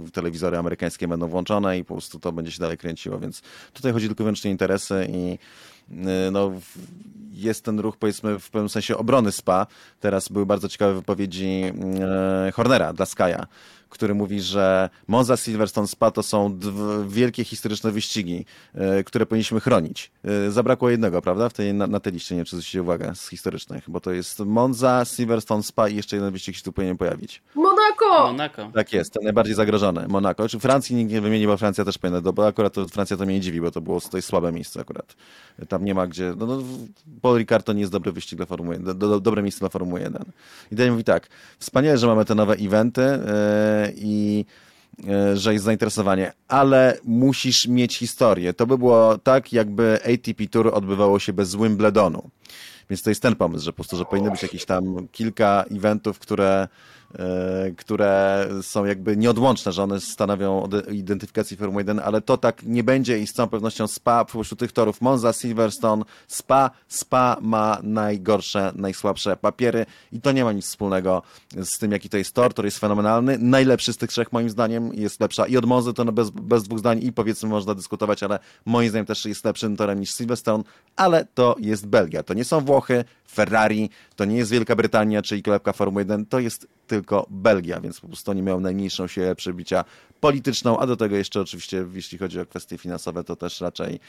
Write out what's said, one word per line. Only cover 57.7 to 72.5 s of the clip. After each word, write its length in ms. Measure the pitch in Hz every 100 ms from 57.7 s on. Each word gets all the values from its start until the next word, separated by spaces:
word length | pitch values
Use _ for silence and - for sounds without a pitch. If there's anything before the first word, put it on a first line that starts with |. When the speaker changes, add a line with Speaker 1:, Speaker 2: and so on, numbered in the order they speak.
| 82
Speaker 1:
które 720 | - 107 101 98 98 98 98 98
są 240 | - 107 101
jakby 320 | 98 95 104
nieodłączne, 540 | 117 113 131 120 101
że 120 | 87
one 160 | 98 98
stanowią 640 | - - 101 98 98 95
ode-, 300 | 98 101 -
identyfikację 640 | 104 92 101 104 107 104 95
Formuły 240 | 104 101
jeden, 200 | 101 107
ale 180 | 104 107
to 160 | - 127
tak 260 | 120 -
nie 200 | 113 120
będzie 360 | 113 135 123 110
i 80 | 104
z 60 |
całą 160 | - 113
pewnością 380 | 110 110 - 107
SPA, 380 | - 120 120 110
po 60 |
prostu 240 | 113 104 107
tych 160 | 120
torów 300 | - 107 -
Monza, 320 | 123 131 113
Silverstone, 720 | - 123 110 110 - 113 107 107 - _
SPA, 440 | - - 135 131 - _
SPA 500 | - - 127 127 113
ma 380 | 110 110 107 104
najgorsze, 880 | 107 107 104 104 92 101 - 101 98 98
najsłabsze 640 | 98 - 104 92 104 92
papiery 480 | 104 - 120 113 110 - _
i 100 | 117
to 100 | 139
nie 120 | 135
ma 80 | 120
nic 140 | 101 -
wspólnego 560 | - 101 95 92 92 - - _ 95
z 200 | 90 -
tym, 140 | 107
jaki 180 | 101 -
to 80 | 101
jest 180 | 95 -
tor. 180 | 123